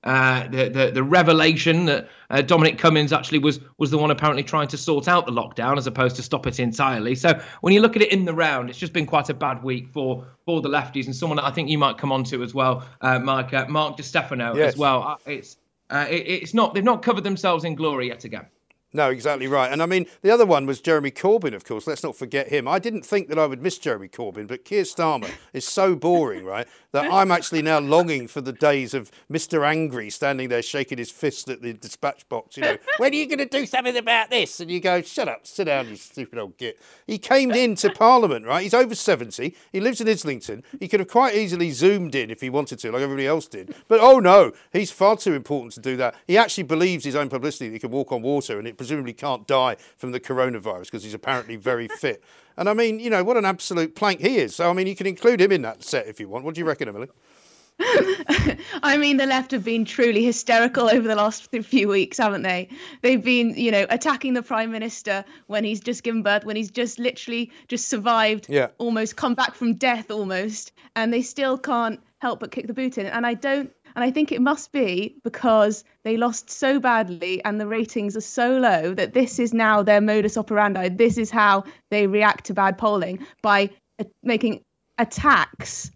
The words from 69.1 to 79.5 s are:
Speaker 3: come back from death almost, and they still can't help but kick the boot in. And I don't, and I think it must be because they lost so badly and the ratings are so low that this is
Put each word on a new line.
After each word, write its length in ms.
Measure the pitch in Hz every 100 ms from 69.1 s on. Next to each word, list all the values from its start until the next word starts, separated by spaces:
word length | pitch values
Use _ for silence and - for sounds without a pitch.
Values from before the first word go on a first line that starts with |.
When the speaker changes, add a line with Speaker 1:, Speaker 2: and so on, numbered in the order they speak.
| -
Speaker 3:
come 180 | 285
back 200 | 240 254
from 200 | - 240
death 360 | 226 262 233 220
almost, 640 | 214 190 185 214 214 - _ - 226
and 160 | 226
they 100 | 240
still 340 | 254 - 269 262
can't 420 | 269 240 226 214 _ _
help 220 | 160 170
but 100 | -
kick 160 | - 214
the 80 |
boot 240 | 233 254 254
in. 80 | 196
And 180 | 233
I 100 | 240
don't, 360 | 240 277 277 269 _ _
and 80 | -
I 60 | 247
think 220 | 277 302
it 100 | 247
must 300 | 254 302 -
be 420 | 285 214 180 208 -
because 640 | 233 - 247 220 208 214 _ _
they 140 | 220 226
lost 340 | 240 226 -
so 300 | - 269 277
badly 640 | 247 226 190 170 180 185
and 160 | 214 208
the 60 | 208
ratings 480 | 220 226 240 202 214
are 40 |
so 380 | - - 240 262
low 340 | 247 175 160
that 200 | 190 -
this 240 | 247 247 -
is 160 | 240